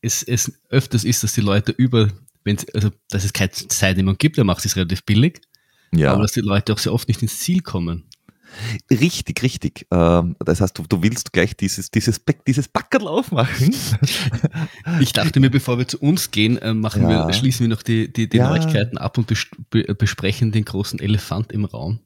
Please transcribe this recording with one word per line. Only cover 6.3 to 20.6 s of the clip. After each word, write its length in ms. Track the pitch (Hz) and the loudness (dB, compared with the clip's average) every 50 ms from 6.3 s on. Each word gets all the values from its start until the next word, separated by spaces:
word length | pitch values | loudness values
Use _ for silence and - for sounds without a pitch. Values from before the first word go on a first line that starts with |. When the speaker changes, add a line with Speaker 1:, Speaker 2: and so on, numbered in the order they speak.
| - | 0
Speaker 1:
die 80 | 120 | -2
Leute 320 | 110 101 98 101 - - 107 | 0 2 0 0 2 0 -2
auch 40 | |
sehr 140 | - - - 98 | 0 0 -2 -2
oft 140 | 117 - | -2 0
nicht 140 | - 113 - | -2 -2 -2
ins 180 | 120 107 - - | -2 -6 -4 -6
Ziel 220 | - - 180 185 | -4 0 0 -2
kommen. 420 | 170 - - 95 85 82 85 87 - _ - _ _ _ _ _ _ _ - - 110 117 113 101 - _ | -2 -2 -6 -4 -4 -4 -4 -6 -10 _ -20 _ _ _ _ _ _ _ -16 -12 -8 -8 -8 -8 0 _
Speaker 2:
Richtig, 540 | 135 107 131 175 - - - - 143 - 120 | 2 4 4 2 0 -2 -6 -6 -6 -2 -2
richtig. 420 | - - - - 78 _ - - _ | -2 -2 -2 -6 -6 _ -8 -8 _
Ähm, 460 | 90 90 85 85 85 87 85 87 - _ | 2 4 4 6 4 4 2 0 -4 _
das 220 | - - 82 85 | -2 -2 2 2
heißt, 180 | 101 92 _ - | 2 0 _ -8
du, 40 | 82 | -4
du 160 | - - 87 82 | -2 -2 2 2
willst 300 | 107 127 - - - - | 0 0 -2 -8 -4 0
gleich 240 | 90 87 101 - | 0 0 0 0
dieses, 340 | - 98 95 - - 95 - | -4 -4 -4 -4 -6 -10 -2
dieses 260 | - 110 - - 110 | -2 0 0 0 -2
Back-, 280 | - _ - 147 _ _ | 0 _ -2 -2 _ _
dieses 240 | - 127 143 139 - | 0 0 0 -2 -2
Backerl 360 | _ 220 - _ - 269 208 | _ -6 -4 _ -2 0 0
aufmachen? 680 | 175 156 220 262 - 185 135 117 127 - 117 127 160 254 269 | 0 -2 -2 -2 -2 0 0 0 0 0 2 2 2 2 0
<laughs> 1160 | - - 208 - - 135 - - 180 131 - - - - - 165 160 - - - - 160 175 165 | -2 -2 0 0 0 0 0 -2 -2 -2 -2 -2 -2 -2 -2 -4 -8 -8 -8 -12 -8 -4 0 0
Speaker 1:
Ich 100 | 135 - | 0 2
dachte 300 | - - 104 160 - 135 | 2 0 -2 2 4 4
mir, 80 | 135 135 | 4 4
bevor 280 | 120 139 - - 123 | 4 2 0 0 -2
wir 100 | 120 127 | -2 -2
zu 120 | - - - | -4 -4 -2
uns 320 | - 143 170 175 - - | 0 0 0 0 -2 -4
gehen, 260 | - 104 107 110 123 | 0 2 2 2 2
äh, 160 | - - 113 113 | 0 0 -2 -2
machen 300 | 110 110 107 - 101 101 110 | -2 -2 -2 0 2 2 4
Speaker 2:
Ja. 180 | - 82 80 | 4 2 2
Speaker 1:
wir, 60 | 80 90 | 0 0
schließen 340 | 104 127 131 127 117 127 | 0 0 0 0 2 0
wir 80 | 113 113 | 0 0
noch 80 | 110 - | -2 -2
die, 280 | - 117 110 110 - | 0 0 0 0 -2
die, 180 | - - 113 104 | -2 -2 -2 2
die 80 | - | 2
Speaker 2:
Ja. 120 | 117 123 131 | 2 4 4
Speaker 1:
Neuigkeiten 480 | 151 165 160 160 156 110 107 117 123 | 2 2 0 2 0 0 0 -2 -4
ab 200 | - - 101 _ | -6 -6 -4 _
und 100 | - 110 | -2 -2
bes-, 220 | - 110 - - - - - 113 _ | 0 -2 -4 -4 -8 -12 -20 -16 _
be-, 240 | - 117 - - 101 | 0 0 0 0 -2
besprechen 600 | - - 107 - - - 95 107 - 120 110 104 | 0 0 -2 -2 -2 -2 -2 0 0 -2 0 0
den 100 | 110 | 0